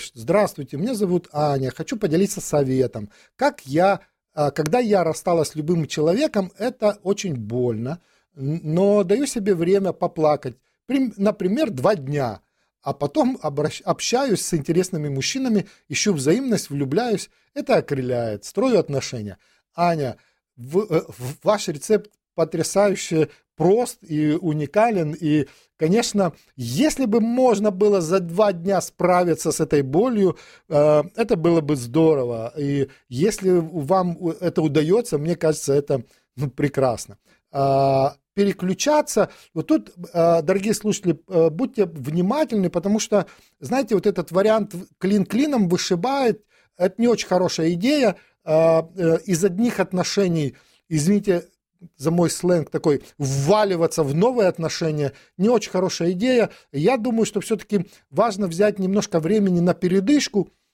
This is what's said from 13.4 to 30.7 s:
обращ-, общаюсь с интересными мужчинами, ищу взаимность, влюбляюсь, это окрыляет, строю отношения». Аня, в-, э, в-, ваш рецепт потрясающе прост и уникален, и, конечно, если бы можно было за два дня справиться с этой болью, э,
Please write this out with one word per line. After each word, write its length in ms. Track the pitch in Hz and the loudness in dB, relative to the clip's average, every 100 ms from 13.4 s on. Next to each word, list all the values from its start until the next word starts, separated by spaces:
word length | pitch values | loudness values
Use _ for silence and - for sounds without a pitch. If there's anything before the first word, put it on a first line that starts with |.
обращ-, 400 | 151 139 151 - | -6 -4 -4 -4
общаюсь 580 | - 165 - 240 269 185 - | -6 -4 -2 -2 0 -2 -2
с 80 | |
интересными 560 | 170 143 165 180 160 147 | -4 0 -2 -2 -4 -4
мужчинами, 560 | 135 131 262 262 214 - _ _ | -4 -4 -4 0 0 -2 _ _
ищу 240 | 147 214 | -4 0
взаимность, 560 | 165 131 202 269 202 - | 0 2 0 0 -2 -4
влюбляюсь, 600 | 143 139 160 240 196 - _ _ - | -4 -2 -2 0 -2 -6 _ _ -10
это 220 | 294 208 | 0 0
окрыляет, 680 | - 139 123 123 117 104 - | 0 -4 -2 -2 -2 -6 -6
строю 340 | - 262 220 | -2 2 2
отношения». 580 | 160 139 - 123 104 92 _ _ _ - | 2 -4 -6 -8 -10 -12 _ _ _ -2
Аня, 420 | 175 165 135 101 _ _ _ - | 0 0 -4 -8 _ _ _ -20
в-, 300 | 123 170 214 | -4 -2 0
э, 120 | 156 156 | -2 -2
в-, 360 | - 123 147 | -8 -12 -4
ваш 240 | 170 208 - | 0 0 -2
рецепт 440 | 151 - 214 208 _ _ - | -8 -2 -2 -2 _ _ -4
потрясающе 920 | 160 165 - 196 202 185 - 160 151 - _ - | -2 -2 -2 2 2 0 -2 0 0 -4 _ -2
прост 440 | 165 214 240 - | 2 2 0 -8
и 360 | - 151 151 156 | -8 -2 0 0
уникален, 760 | 180 151 143 202 233 208 156 160 | -2 -4 -2 2 2 2 -2 -4
и, 300 | 156 151 139 - _ _ | 0 0 0 -8 _ _
конечно, 560 | 156 208 226 202 185 - _ - | 2 2 2 0 -2 -4 _ -10
если 480 | 120 131 302 294 262 | -6 0 0 0 0
бы 160 | 226 | 2
можно 500 | 226 240 254 196 214 | 0 2 2 2 0
было 300 | 185 208 202 | 2 2 2
за 180 | 160 190 | 2 -2
два 320 | 175 170 214 | 0 2 2
дня 300 | 175 170 190 | 0 -2 -2
справиться 720 | - - 180 180 180 160 165 | -2 -2 2 4 2 0 -2
с 80 | - | -2
этой 200 | 156 151 | 0 0
болью, 560 | 135 151 247 226 190 - - - | 2 2 2 2 2 0 -10 -20
э, 360 | _ | _